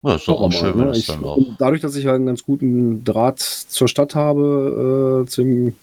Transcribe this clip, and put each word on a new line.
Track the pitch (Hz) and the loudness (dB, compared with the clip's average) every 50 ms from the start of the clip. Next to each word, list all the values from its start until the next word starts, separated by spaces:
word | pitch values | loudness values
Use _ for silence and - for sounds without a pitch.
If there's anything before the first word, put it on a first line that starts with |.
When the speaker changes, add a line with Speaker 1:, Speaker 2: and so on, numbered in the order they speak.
| - | 2
Speaker 1:
Ja, | 143 104 | 0 0
ist | 78 - | 0 4
doch | - - | 2 2
Speaker 2:
Gucken | - 104 | 4 4
Speaker 1:
auch | 90 | 0
Speaker 2:
wir | 87 - | 0 0
Speaker 1:
schön, | 85 95 92 | -2 0 2
Speaker 2:
mal, | 110 | 2
Speaker 1:
wenn | 127 | 0
Speaker 2:
ne? | 139 | 2
Speaker 1:
das | 123 113 | 0 -2
Speaker 2:
Ich, | 113 | -2
Speaker 1:
dann | - 80 76 71 | -4 -6 -6 -6
auch | 71 73 | -4 0
Speaker 2:
und | - 135 127 110 - | 0 0 0 0 -2
dadurch, | 131 127 156 156 | 0 0 0 -2
dass | 156 147 139 | -4 -6 -6
ich | 143 139 | -4 -2
halt | 135 131 | 0 0
einen | 131 131 | 0 0
ganz | 127 123 120 - | -2 -2 -4 -2
guten | - 139 139 135 127 123 123 123 117 113 107 120 | -4 -2 0 0 0 2 2 2 0 0 -2 -2
Draht | - 110 110 117 131 139 - | -2 0 2 2 0 0 -2
zur | - - - - - - - - 160 | -8 -8 -8 -10 -12 -10 0 0 0
Stadt | 151 - - 143 143 - | 2 2 0 -2 0 0
habe, | 156 147 151 147 143 143 147 143 139 135 139 - - 127 131 131 135 135 131 131 131 127 | 0 0 2 2 2 2 2 2 0 0 -2 -2 -2 0 0 0 2 2 2 2 0 0
äh, | 127 | -2
zum | - - 127 131 127 123 123 120 120 _ | -2 0 2 2 2 2 0 -2 -4 _